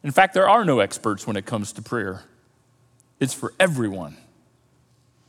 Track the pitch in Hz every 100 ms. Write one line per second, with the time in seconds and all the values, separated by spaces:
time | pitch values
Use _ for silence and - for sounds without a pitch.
0 | 147 156 190 185 190 220 190 127 98 -
1 | 113 101 - 104 - 113 101 - 107 120
2 | 98 92 - _ _ _ _ _ _ _
3 | _ _ 131 - 110 - 185 139 110 98
4 | 76 - _ _ _ _ _ _ _ _
5 | _ _